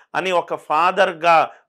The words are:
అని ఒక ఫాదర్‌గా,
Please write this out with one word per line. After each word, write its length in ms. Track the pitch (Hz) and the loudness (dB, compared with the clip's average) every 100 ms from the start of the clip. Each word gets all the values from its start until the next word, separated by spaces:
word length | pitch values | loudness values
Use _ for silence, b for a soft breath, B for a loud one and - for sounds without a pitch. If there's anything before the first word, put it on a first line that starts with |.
| B 147 | B -8
అని 160 | 180 | -4
ఒక 240 | 175 170 160 | -4 -4 -10
ఫాదర్‌గా, 960 | - 151 175 190 185 165 170 165 131 B | -4 0 0 2 0 0 2 2 2 B